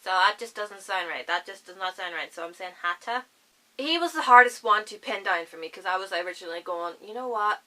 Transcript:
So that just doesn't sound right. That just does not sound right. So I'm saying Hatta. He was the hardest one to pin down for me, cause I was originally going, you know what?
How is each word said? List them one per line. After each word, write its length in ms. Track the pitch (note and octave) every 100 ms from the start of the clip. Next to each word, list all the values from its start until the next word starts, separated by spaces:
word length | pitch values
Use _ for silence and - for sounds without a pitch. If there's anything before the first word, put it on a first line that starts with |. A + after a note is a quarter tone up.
So 80 | -
that 260 | F#3 F#3+ G#3
just 160 | A#3 -
doesn't 260 | G#3 G3+
sound 280 | F#3+ F#3+ F3
right. 180 | D3 B2+
That 180 | F3 F3+
just 200 | F#3+ -
does 120 | F3+
not 180 | F#3 F#3
sound 180 | F3+ E3
right. 180 | D3
So 120 | - E3+
I'm 80 |
saying 200 | F3 F#3 F3+
Hatta. 440 | F3 F3 - A#3+ B3 _ _ _ _ -
He 200 | C#4 E4
was 160 | E4+
the 100 | D#4+
hardest 400 | B3+ B3 B3 A#3+
one 220 | A#3 G#3 G#3
to 120 | G#3
pin 260 | - G#3
down 220 | G3 F3+ E3
for 120 | E3
me, 120 | D#3+
cause 160 | F3 F#3
I 120 | F#3
was 140 | F#3+
originally 500 | F3+ F3+ F3 F3 E3+
going, 340 | F3 F3 E3+ E3+ G3+
you 80 |
know 140 | A3 B3+
what? 340 | A3+ G#3 G#3